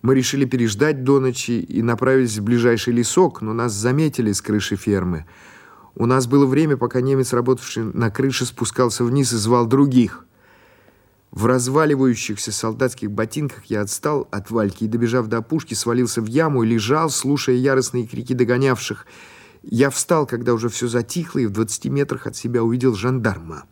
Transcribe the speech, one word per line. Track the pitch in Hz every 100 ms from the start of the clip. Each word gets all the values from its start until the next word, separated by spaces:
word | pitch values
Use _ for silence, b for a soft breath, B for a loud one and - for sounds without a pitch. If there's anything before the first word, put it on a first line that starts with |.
Мы | -
решили | 135 123 139 127
переждать | 127 117 101 147 143
до | 131 139
ночи | 131 127 - 117
и | - -
направились | 117 113 131 131 123 107
в |
ближайший | 104 120 120 117 -
лесок, | 120 117 - 185 -
но | 110
нас | 113 117
заметили | 101 117 135 156 - 110
с | 98
крыши | - 104 - 101
фермы. | - 98 87 85 80 B B B B B B -
У | 117
нас | 131 123
было | 139 135
время, | 139 156 135
пока | 123 131
немец, | 131 135 127
работавший | 120 123 127 - -
на | 110 - 117
крыше, | - 135 127 127
спускался | - 113 - 123 -
вниз | 120 135 127
и | 113
звал | 104 123 117
других. | 135 143 127 113 - - b b b b b b b b b _
В | - 113
разваливающихся | 127 123 139 151 143 131 117 - 104 -
солдатских | 104 113 113 131 - 107
ботинках | 104 113 - 143 -
я | - 107
отстал | 104 - 151 151 -
от | 104 98
Вальки | 113 104 -
и, | 110
добежав | 113 117 127 110
до | 117
опушки, | 113 160 -
свалился | 110 117 120 123 120
в | 110
яму | 123 160 135
и | 113
лежал, | 113 104 151 160
слушая | - 131 143 - 123
яростные | 135 135 131 123 117
крики | 127 120
догонявших. | 127 117 123 135 123 - - - B B B B B
Я | - 113 139
встал, | - - 165 143
когда | 120 120
уже | 117 117
всё | - 120
затихло, | 120 117 175 160 -
и | 113
в |
двадцати | 101 113 - -
метрах | 139 143 135 110
от | -
себя | 117 120
увидел | 113 123 131
жандарма. | 104 117 127 110 90 82 82 -